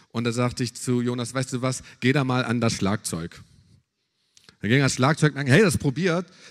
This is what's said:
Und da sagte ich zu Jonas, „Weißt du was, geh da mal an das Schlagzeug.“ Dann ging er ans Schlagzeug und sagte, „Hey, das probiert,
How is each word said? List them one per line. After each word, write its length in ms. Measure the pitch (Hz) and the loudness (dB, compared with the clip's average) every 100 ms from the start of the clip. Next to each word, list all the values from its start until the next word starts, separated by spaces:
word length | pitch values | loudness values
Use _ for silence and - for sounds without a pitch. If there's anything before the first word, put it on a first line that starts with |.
| _ | _
Und 160 | 117 | -4
da 80 | 117 | -2
sagte 320 | 117 123 123 | 0 -2 -2
ich 100 | 123 | -6
zu 260 | - - 123 | -6 -2 0
Jonas, 320 | 120 123 117 | 0 -4 -4
„Weißt 200 | 127 127 | -6 -4
du 100 | 127 | -4
was, 220 | 127 127 - - | -4 -4 -10 -2
geh 120 | 123 | 0
da 120 | 143 | 2
mal 200 | 131 127 | 2 0
an 160 | - 120 | 0 0
das 120 | 113 | 0
Schlagzeug.“ 680 | - 95 104 - 85 82 - - _ _ _ _ _ _ _ _ _ - _ | 0 -2 -2 -4 -8 -8 -14 -20 _ _ _ _ _ _ _ _ _ -20 _
Dann 80 | 98 | 0
ging 80 | 131 | 2
er 60 | |
ans 100 | 135 | 2
Schlagzeug 380 | - 131 151 151 | 2 0 2 0
und 40 | 135 | 0
sagte, 160 | 143 | 4
„Hey, 80 | 139 | 6
das 160 | 208 - | 6 2
probiert, 500 | 147 123 185 170 180 - - | -2 -2 0 -2 -4 -14 -4